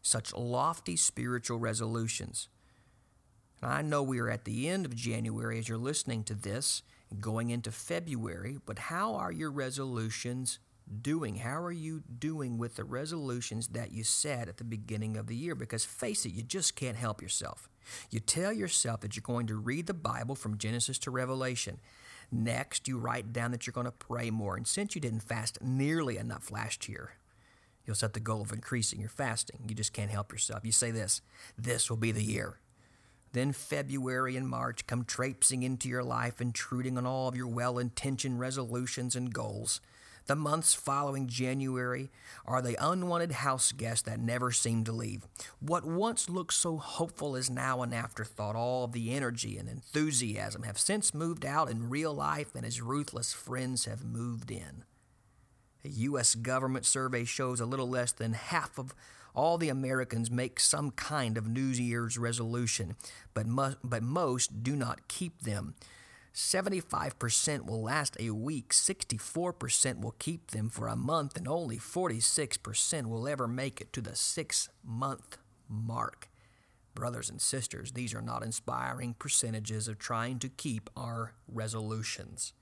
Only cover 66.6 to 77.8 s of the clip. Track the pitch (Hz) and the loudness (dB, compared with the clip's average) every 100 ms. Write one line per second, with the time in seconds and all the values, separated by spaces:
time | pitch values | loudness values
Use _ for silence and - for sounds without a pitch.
66.6 | 190 185 - - 151 - 117 - - 147 | 4 0 0 0 0 0 2 4 4 0
67.6 | 60 104 110 151 139 - 113 107 131 151 | -2 -2 2 2 0 -2 -2 0 -2 -2
68.6 | - - - 190 - 110 - 160 175 - | 4 6 6 0 -2 -2 0 0 0 0
69.6 | 123 - 131 - 110 - - 165 - 110 | 2 4 4 2 -4 -4 -4 -4 -4 -2
70.6 | 110 - 113 113 127 160 139 - 113 165 | -2 -2 -2 0 2 2 0 -4 -2 0
71.6 | 151 117 - 180 185 113 - 175 135 - | 0 -4 -4 0 0 4 4 4 2 -2
72.6 | - 104 - 165 113 113 135 139 117 123 | 0 0 2 2 0 -2 -2 0 0 0
73.6 | 135 - - - 113 - - - 156 - | -2 -6 -8 -6 -2 2 2 2 2 2
74.6 | - - - 113 135 - - - - - | 0 -6 -6 -2 -2 -2 -10 -18 -18 -20
75.6 | - 107 113 127 110 - - - - _ | -6 -4 -2 0 -2 -6 -20 -20 -20 _
76.6 | _ _ _ - 123 120 - - - 131 | _ _ _ -4 -4 -2 -6 0 0 0
77.6 | 117 - | -4 -6